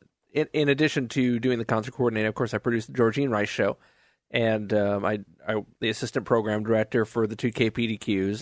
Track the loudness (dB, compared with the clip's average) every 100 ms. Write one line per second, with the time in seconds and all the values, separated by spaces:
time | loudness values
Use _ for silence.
0 | _ _ _ -4 -2 0 2 2 2 2
1 | -2 0 0 2 0 0 0 -2 -2 0
2 | 0 2 0 0 -2 -2 0 -2 -2 0
3 | 2 2 0 0 -2 0 0 0 _ _
4 | _ _ _ -2 0 0 0 0 2 0
5 | -2 -4 -8 _ -6 -4 -6 _ -4 -4
6 | -4 -6 0 0 2 -2 2 0 2 0
7 | 0 0 -2 -2 -4 0 0 0 -4 -4
8 | -2 0 0 -4